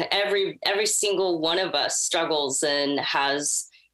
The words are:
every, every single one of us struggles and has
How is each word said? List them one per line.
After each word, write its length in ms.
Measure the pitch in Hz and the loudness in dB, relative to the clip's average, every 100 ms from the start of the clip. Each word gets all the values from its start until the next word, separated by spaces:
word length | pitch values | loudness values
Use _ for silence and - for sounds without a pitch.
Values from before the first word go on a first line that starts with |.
| - | 0
every, 480 | 196 202 202 185 - | 0 2 0 0 -2
every 220 | - 202 208 | -2 0 0
single 540 | - 208 185 190 165 | 0 0 2 0 0
one 200 | 160 180 | 0 0
of 140 | 180 147 | 0 0
us 240 | 117 - | -2 -2
struggles 600 | - 175 165 156 139 131 | -2 0 0 0 0 0
and 360 | 151 143 139 139 | 0 2 0 0
has 680 | - 151 139 143 143 - - - _ | 0 0 0 0 -2 -4 -6 -14 _